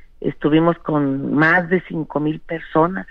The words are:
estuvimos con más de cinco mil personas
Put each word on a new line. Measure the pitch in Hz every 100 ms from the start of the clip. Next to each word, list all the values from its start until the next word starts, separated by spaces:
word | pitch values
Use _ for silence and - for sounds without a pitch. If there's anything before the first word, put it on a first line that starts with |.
| - -
estuvimos | - - 151 151 170 170
con | - 151 143 135 135
más | 127 156 180 170
de | 180 -
cinco | 170 147 143
mil | 151 160
personas | - 165 - 156 170 190 190